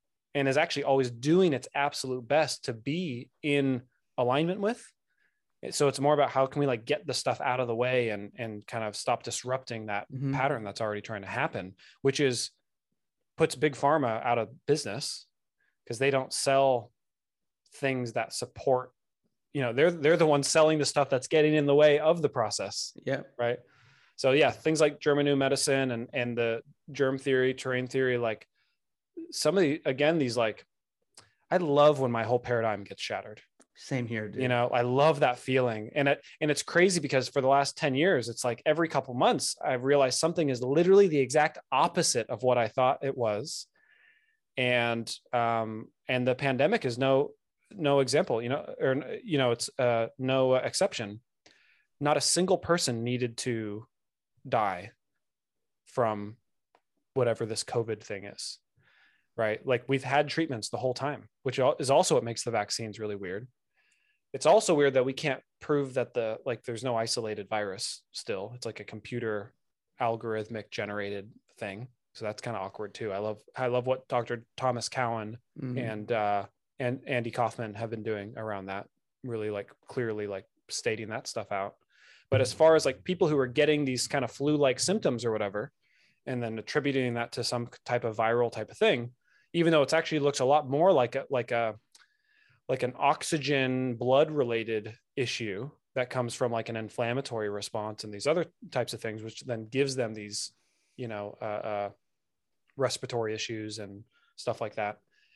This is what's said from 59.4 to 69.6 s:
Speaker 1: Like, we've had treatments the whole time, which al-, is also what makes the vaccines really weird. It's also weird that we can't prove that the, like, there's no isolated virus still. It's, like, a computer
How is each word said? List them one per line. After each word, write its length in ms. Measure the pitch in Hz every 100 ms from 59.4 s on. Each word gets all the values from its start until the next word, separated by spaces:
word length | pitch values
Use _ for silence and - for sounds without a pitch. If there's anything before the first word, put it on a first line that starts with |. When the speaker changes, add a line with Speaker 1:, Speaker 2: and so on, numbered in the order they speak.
| 110 110 -
Speaker 1:
Like, 220 | 123 -
we've 160 | 135
had 240 | 127 139 151
treatments 400 | - 165 120 101
the 80 | 110
whole 180 | 127
time, 340 | 127 139 143 - _
which 160 | 131 123
al-, 180 | 131 -
is 100 | 131
also 240 | 143 180
what 80 | 139
makes 220 | 117 113
the 80 | -
vaccines 480 | 113 104 - 113 107
really 160 | 107 101
weird. 320 | 95 98 123 _ _ _ _ _ _ _ _
It's 140 | 131 151
also 280 | 208 220
weird 200 | 156 143
that 100 | 131
we 80 | 127
can't 280 | 135 156 131 - _
prove 340 | - 147 139
that 180 | 127 120
the, 260 | 123 110 110
like, 200 | - 117
there's 180 | - 117
no 140 | 131 113
isolated 520 | 113 - 110 104 98
virus 540 | 110 104 98 - - _
still. 400 | - - 98 104 123
It's, 100 | 120
like, 140 | -
a 40 |
computer 720 | 104 110 - 120 113 104 101 _